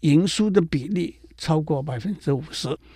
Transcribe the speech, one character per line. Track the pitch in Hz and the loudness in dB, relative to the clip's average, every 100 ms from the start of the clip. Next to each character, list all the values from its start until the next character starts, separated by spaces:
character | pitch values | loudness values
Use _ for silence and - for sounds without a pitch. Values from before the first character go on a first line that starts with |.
赢 | 147 147 185 | 4 4 4
输 | - 214 | 2 2
的 | 196 | 2
比 | 165 143 147 | 2 -2 -2
例 | 196 - - - - | -4 -4 -10 -20 -8
超 | - 156 | -2 0
过 | 151 143 | 0 -4
百 | 139 123 | -4 -6
分 | 190 190 | -6 -6
之 | - | -2
五 | 139 151 | -4 -4
十。 | - 127 156 _ | -8 -8 -8 _